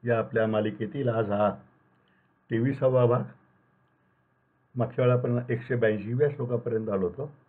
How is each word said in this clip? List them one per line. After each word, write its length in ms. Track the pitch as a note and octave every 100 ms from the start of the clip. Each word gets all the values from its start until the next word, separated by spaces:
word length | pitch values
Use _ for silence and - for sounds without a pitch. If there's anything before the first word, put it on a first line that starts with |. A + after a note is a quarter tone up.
| A#2+
या 140 | A#2
आपल्या 280 | G2 A2+ A2
मालिकेतील 640 | G#2+ G#2+ G2 G#2+ C#3 B2
आज 220 | A2+ G#2
हा 180 | G2+ G#2 F#2+ - _ _ _ _ _ _ _ _
तेविसावा 540 | A2+ B2 C#3 C3 B2+ A#2+
भाग. 160 | B2 - - _ _ _ _ _ _ _ _ _ _ _ _ _ B2+
मागच्या 300 | A2+ - B2
वेळा 120 | B2
आपण 220 | A#2+ A#2+ -
एकशे 260 | - - A#2+
ब्याऐंशीव्या 540 | A2 G#2+ G2+ B2 D3
श्लोकापर्यंत 600 | C#3+ B2 A#2+ A#2+ A2+ A2
आलो 180 | G2+ F2+
होतो. 280 | F2+ D3 -